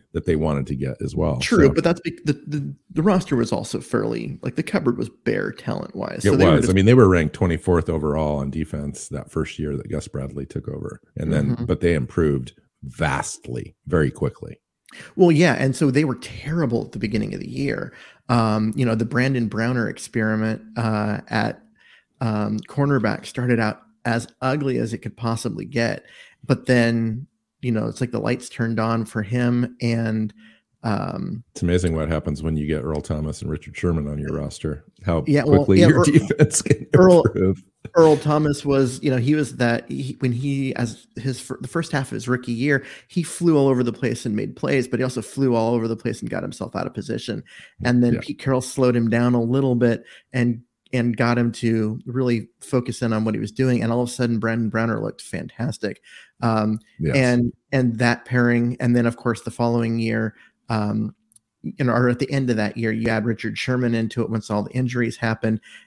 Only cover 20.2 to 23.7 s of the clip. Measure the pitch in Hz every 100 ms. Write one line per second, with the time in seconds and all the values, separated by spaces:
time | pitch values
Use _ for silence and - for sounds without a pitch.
20.2 | 110 110 110 110 - - 113 107 104 107
21.2 | - 113 110 - _ _ _ _ _ -
22.2 | 120 107 104 107 - - 139 139 110 101
23.2 | - - 123 117 110